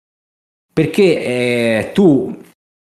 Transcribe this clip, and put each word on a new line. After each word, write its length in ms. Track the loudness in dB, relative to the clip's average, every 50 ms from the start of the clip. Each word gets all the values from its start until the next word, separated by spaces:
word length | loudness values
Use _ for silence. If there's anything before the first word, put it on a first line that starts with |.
| _ _ _ _ _ _ _ _ _ _ _ _ _ _ _
Perché, 500 | -4 -4 -2 0 2 2 2 2 0 -4
eh, 680 | -4 -4 -2 -2 -2 -2 0 0 0 0 -2 -4 -2 0
tu, 460 | 2 4 4 4 2 0 -6 -10 -14 -18 -20 _ _ _ _ _ _ _ _ _